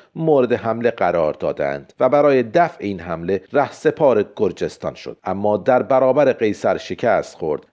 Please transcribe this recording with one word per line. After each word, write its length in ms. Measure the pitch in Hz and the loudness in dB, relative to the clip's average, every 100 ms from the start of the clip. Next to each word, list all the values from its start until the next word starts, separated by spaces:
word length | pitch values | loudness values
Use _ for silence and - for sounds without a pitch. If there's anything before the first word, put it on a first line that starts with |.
| _ | _
مورد 380 | 160 160 139 123 | -4 2 2 2
حمله 380 | 113 113 113 117 | 0 -2 -2 -2
قرار 420 | - 87 85 78 | 0 0 2 0
دادند 600 | 69 82 73 69 71 - - | -2 -4 -2 -4 -6 -10 -2
و 80 | 127 | 2
برای 340 | 147 147 131 | 4 4 2
دفع 340 | 117 170 165 - | 2 0 0 -2
این 200 | 101 92 | -8 -8
حمله 420 | 87 82 85 95 - | -8 -6 -4 -4 -2
رهسپار 720 | 139 127 - 156 - 143 110 98 - | -2 -2 -2 -2 2 2 2 0 -2
گرجستان 580 | 98 85 80 - 78 | -4 -2 -6 -6 -10
شد، 240 | - 64 - | -10 -14 -10
اما 320 | 95 95 104 104 | -8 -4 -2 0
در 260 | 110 123 | 2 0
برابر 500 | 110 131 131 131 135 | 2 2 2 4 2
قیصر 440 | - 107 95 104 87 | 2 -2 0 -2 -2
شکست 600 | - 90 120 90 - - | -4 -4 0 0 -2 -6
خورد 300 | 80 71 - | -6 -6 -8